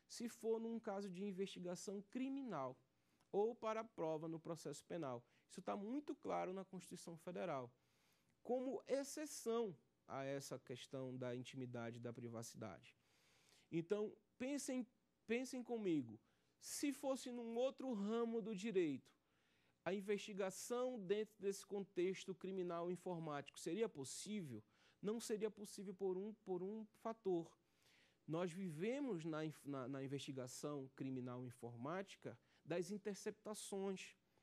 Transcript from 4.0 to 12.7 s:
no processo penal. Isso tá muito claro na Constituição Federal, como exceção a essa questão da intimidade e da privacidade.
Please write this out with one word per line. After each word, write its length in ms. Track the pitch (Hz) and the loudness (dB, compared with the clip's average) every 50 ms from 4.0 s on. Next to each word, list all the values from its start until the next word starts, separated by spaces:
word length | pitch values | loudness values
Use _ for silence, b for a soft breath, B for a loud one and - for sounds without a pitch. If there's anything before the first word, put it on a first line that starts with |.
| 170 160 160 156 160 | 0 2 2 0 0
no 140 | 165 165 160 | -2 -4 -4
processo 420 | - - 170 151 - 151 139 - - | -4 -4 -6 -4 -4 -6 -6 -6 -6
penal. 360 | _ 170 175 156 135 123 120 123 b b b b b | _ -4 -2 0 0 -2 -4 -6 b b b b b
Isso 100 | - - | -12 -6
tá 160 | 185 - 202 | -2 -2 -2
muito 400 | 202 196 214 254 294 285 - 302 | -2 -2 -2 -4 -4 -4 -4 -8
claro 380 | - - 196 180 175 175 180 185 | -4 -2 0 2 2 2 0 -2
na 100 | 196 185 | -4 -6
Constituição 540 | - - 180 - - 185 180 - 180 170 160 | -6 -8 -10 -8 -8 -12 -10 -10 -10 -10 -8
Federal, 520 | - 180 175 196 196 175 151 131 127 120 - b b b b b b b b b b b b _ | -8 -6 -4 -2 0 0 0 0 -2 -4 -10 b b b b b b b b b b b b _
como 400 | _ - 240 262 254 269 247 - - | _ 0 2 2 2 0 -2 -2 0
exceção 880 | - 247 277 277 269 - 302 311 294 - - - 226 226 233 233 202 156 - _ _ _ _ _ | 2 2 2 2 -2 -4 -6 -6 -6 -6 -4 -2 2 2 2 2 0 -2 -6 _ _ _ _ _
a 180 | - - 131 135 | -8 -4 -4 -2
essa 340 | 135 139 139 135 - 139 123 | 0 -2 -2 -2 -4 -6 -8
questão 560 | - - 131 123 - - - 135 131 131 127 | -6 -8 -8 -8 -8 -6 -4 -4 -2 -2 -2
da 220 | 127 127 123 123 | -2 0 0 0
intimidade 600 | 127 123 - - 135 127 123 123 120 117 117 117 120 | -2 -4 -6 -4 -4 -4 -2 -2 -2 -2 -2 -4 -4
e 20 | |
da 140 | 120 120 117 | -6 -6 -6
privacidade. 840 | - 120 117 113 113 117 - - 131 120 104 | -4 -6 -6 -4 -6 -6 -6 -8 -6 -6 -6